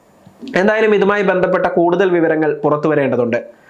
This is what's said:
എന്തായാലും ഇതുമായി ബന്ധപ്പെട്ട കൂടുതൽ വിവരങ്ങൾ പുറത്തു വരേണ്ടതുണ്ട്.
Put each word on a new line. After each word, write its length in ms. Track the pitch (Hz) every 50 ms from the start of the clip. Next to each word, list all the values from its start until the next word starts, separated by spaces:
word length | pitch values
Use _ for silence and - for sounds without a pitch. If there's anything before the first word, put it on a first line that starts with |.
| _ _ _ _ - - - - - - -
എന്തായാലും 380 | 175 190 214 214 220 220 220 208
ഇതുമായി 280 | 190 196 196 208 208
ബന്ധപ്പെട്ട 440 | 196 190 180 175 180 180 180 180 180
കൂടുതൽ 440 | 175 - 180 170 170 175 175 196 185
വിവരങ്ങൾ 440 | 175 170 165 156 156 156 156 151 147 - -
പുറത്തു 240 | 147 147 147 151 156
വരേണ്ടതുണ്ട്. 720 | 151 147 139 123 120 123 117 113 113 117 - - - - -